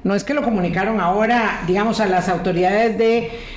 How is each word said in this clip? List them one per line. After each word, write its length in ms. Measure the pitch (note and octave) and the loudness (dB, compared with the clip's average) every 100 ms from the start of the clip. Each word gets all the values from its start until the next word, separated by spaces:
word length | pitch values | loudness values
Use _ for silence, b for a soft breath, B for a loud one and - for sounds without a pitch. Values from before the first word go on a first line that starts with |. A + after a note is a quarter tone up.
no 100 | F#3+ | -2
es 100 | G3 | -2
que 80 | A#3 | -2
lo 80 | D4 | -2
comunicaron 580 | C4+ G#3 F3+ F3 G#3 G#3+ | 0 0 0 -2 -2 0
ahora, 640 | F3 G3+ A3 A#3+ A3 - E3+ | 0 2 2 2 0 -2 -2
digamos, 340 | F#3+ A3+ A3 | 0 0 0
a 60 | G3+ | 0
las 240 | F#3 F3+ | 0 0
autoridades 680 | F3 F#3 F3 F3+ G#3 A3+ G#3 | -2 0 0 2 2 2 2
de, 340 | A3+ A#3 A#3 B B | 2 2 -2 B B